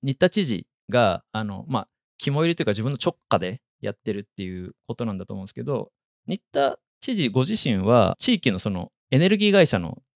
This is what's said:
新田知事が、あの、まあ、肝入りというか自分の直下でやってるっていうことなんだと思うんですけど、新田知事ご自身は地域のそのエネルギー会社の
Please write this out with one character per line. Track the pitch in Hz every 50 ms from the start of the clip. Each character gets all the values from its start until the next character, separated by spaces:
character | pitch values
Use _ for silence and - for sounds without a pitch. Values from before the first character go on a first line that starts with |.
新 | - 139 135
田 | - 180 185
知 | - 214 190
事 | 135 107 85 - _ _ _ _ -
が、 | - 123 117 98 87 - - _
あ | - 110 110
の、 | 104 98 101 107 -
ま | 127 107
あ、 | 95 - _ _ _ _ _ -
肝 | - 143 139 147
入 | 160 170
り | 170
と | -
い | 160
う |
か | 107
自 | 104 104
分 | 110 135
の | 143 -
直 | - 175 - _ _ -
下 | 113 85
で | 87 90 107 - _ _ _ _
や | - 104
っ | 101
て | _ - 113
る | 101 101 101 _
っ | _
て | -
い | 98 92 92 90 90
う | - - _ _ -
こ | 117
と | - 123
な | 113
ん | 101
だ | 92 98
と | -
思 | 107 98
う | 95
ん |
で | 95
す | -
け | -
ど、 | 120 139 139 110 104 - _ _ _ _ _ _ _
新 | - 175 - _ _
田 | - 285 277 - - - _ _ _ _
知 | - - 254
事 | 202 151 117
ご | 101 131
自 | 131 165
身 | 220 - - 135 110 95 92
は | 104 120 120 101 92 92 -
地 | - - 240
域 | 180 - 131
の | 95 92
そ | - 110
の | 98 90 82 - _ _ _ -
エ | - -
ネ | 170 190
ル | 214 208
ギ | 214 208
ー |
会 | 196 196 170 -
社 | - 95
の | 85 80 - - _ _ _